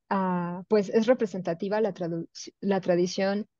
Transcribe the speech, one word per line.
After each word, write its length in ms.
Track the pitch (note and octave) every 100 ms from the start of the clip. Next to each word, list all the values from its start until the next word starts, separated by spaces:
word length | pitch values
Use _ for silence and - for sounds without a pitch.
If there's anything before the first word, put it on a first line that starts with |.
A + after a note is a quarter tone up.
| -
ah, 540 | G3 F#3 F3+ F3 F3+ F#3
pues, 220 | G#3+ F#3
es 160 | A3 A3
representativa 720 | B3+ A3 F#3 F#3 E3+ G3 G#3+
la 120 | G#3+
tradu-, 360 | F#3 E3+ E3+ - - - -
la 200 | G3 F#3+
tradición 680 | F#3 F3 F3+ - G3 G3+ -